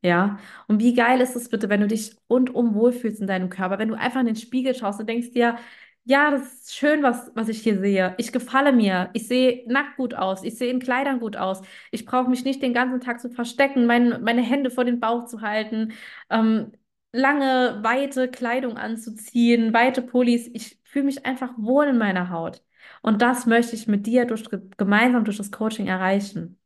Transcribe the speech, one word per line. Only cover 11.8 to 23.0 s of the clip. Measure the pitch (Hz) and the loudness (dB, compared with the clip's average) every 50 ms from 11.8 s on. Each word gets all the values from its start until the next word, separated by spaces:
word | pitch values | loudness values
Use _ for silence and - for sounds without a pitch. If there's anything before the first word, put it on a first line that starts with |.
| - - | -18 -12
Ich | - - - | -12 -12 -8
brauche | - - 254 254 247 | -2 -2 0 0 0
mich | 254 247 254 | -2 -2 -2
nicht | 269 277 269 - | -4 -4 -2 -2
den | 254 240 | -2 0
ganzen | 240 254 254 254 254 | 0 0 0 -2 -4
Tag | 254 254 240 240 | -4 -6 -8 -8
zu | - 247 | -8 -14
verstecken, | 240 - 240 233 - - 277 277 277 262 240 | -8 -8 -8 -8 0 0 0 2 4 2 4
mein, | 233 233 240 240 240 233 - - | 4 4 4 4 4 2 0 -2
meine | 220 233 240 | 0 0 2
Hände | 247 214 247 277 277 254 | 2 2 0 0 0 -2
vor | 247 - 247 | -2 0 0
den | 240 247 240 | 0 0 -2
Bauch | 226 220 233 240 240 | 0 -2 -2 -2 -4
zu | 240 - 214 | -8 -12 -10
halten, | 226 208 208 214 214 214 226 220 220 220 220 - - - - - - _ | -8 -4 -4 -4 -4 -4 -4 -4 -4 -4 -6 -12 -18 -20 -20 -20 -10 _
ähm, | - 226 220 220 220 220 208 - - _ _ _ _ _ _ _ | 0 2 2 4 2 0 -2 -6 -12 _ _ _ _ _ _ _
lange, | - 233 269 269 294 294 269 269 262 254 254 247 - 202 214 | -4 0 2 2 2 2 0 2 2 2 2 0 -2 -2 -2
weite | 226 233 262 277 277 277 262 254 247 | -2 0 0 -2 -4 -2 -2 -4 -4
Kleidung | 254 - 247 233 240 262 262 247 226 - | -4 -6 -4 -4 -2 -2 -4 -4 -6 -6
anzuziehen, | - 214 226 226 - - 214 - - - - 240 233 233 240 233 226 226 220 | -8 -8 -8 -8 -10 -14 -14 -16 -18 -6 0 2 4 4 4 4 4 4 4
weite | 226 240 254 254 254 | 4 4 4 2 0
Pullis. | 247 - - 247 254 240 240 233 233 - - | -4 0 0 2 4 4 2 0 0 -6 -14
Ich | 220 - - - _ _ | -16 -16 -16 -20 _ _
fühle | _ - 285 277 | _ -4 -2 0
mich | 277 269 277 - | 0 -2 -4 -6
einfach | 247 262 254 269 247 254 - | -6 -6 -4 -6 -8 -8 -6
wohl | 208 214 254 285 294 294 | -2 2 4 4 4 4
in | 262 233 | 4 2
meiner | 220 202 185 185 180 180 | 2 2 0 0 -2 -2
Haut." | 180 165 165 170 175 - _ _ _ _ - - - - | -4 -6 -6 -8 -10 -12 _ _ _ _ -20 -20 -20 -4